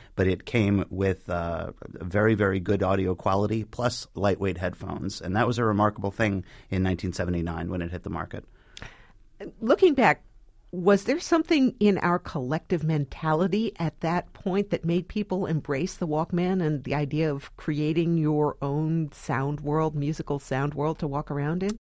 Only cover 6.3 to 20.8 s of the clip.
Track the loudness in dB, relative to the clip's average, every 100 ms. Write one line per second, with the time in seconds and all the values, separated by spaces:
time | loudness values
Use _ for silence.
6.3 | 0 -6 -14 -4 0 2 0 -2 -2 -2
7.3 | -2 -2 -4 -6 -4 -6 -8 -6 -6 -8
8.3 | -10 -16 -20 _ -20 -18 -20 -20 -20 -20
9.3 | -18 -16 -4 0 6 6 6 4 4 -2
10.3 | -20 -20 -20 -12 -2 4 4 4 -2 2
11.3 | 2 4 4 2 4 4 4 2 0 -2
12.3 | -6 -2 -4 -2 -2 0 0 -2 -4 0
13.3 | 2 2 0 -2 -2 -4 -2 -2 -2 -4
14.3 | -6 -2 0 0 -2 0 0 -2 -4 -2
15.3 | -2 -2 -2 -2 -2 -4 -4 -2 -2 -2
16.3 | 0 0 0 0 -2 -2 -2 -2 0 0
17.3 | -2 -8 -10 -4 -2 0 2 2 2 2
18.3 | 2 2 0 -4 -2 0 0 -2 -6 -4
19.3 | -2 -2 -2 -2 0 0 0 -2 -2 -4
20.3 | -6 -4 -2 -2 -2